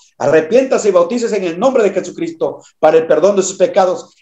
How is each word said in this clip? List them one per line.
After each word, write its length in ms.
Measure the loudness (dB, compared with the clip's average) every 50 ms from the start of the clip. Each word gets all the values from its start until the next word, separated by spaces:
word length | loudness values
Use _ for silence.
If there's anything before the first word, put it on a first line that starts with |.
| _ _ _ _
arrepiéntase 720 | -2 2 2 2 2 2 2 0 2 2 -2 0 0 2
y 20 | 2
bautícese 440 | 2 2 2 -2 -4 -4 -2 -4
en 60 | -4 -4
el 160 | -4 -4 -2
nombre 240 | -2 0 0 2 0
de 80 | 0
Jesucristo 720 | -2 -4 -6 -8 -10 -10 -10 -10 -6 -6 -6 -6 -6 -10 _ _ _ _
para 180 | 0 4 4
el 120 | 4 2 2
perdón 260 | 0 2 2 2 2
de 80 | 2 -2
sus 140 | -2 -2
pecados 580 | -2 -2 0 2 0 0 0 -2 -6 -10 -18 _ _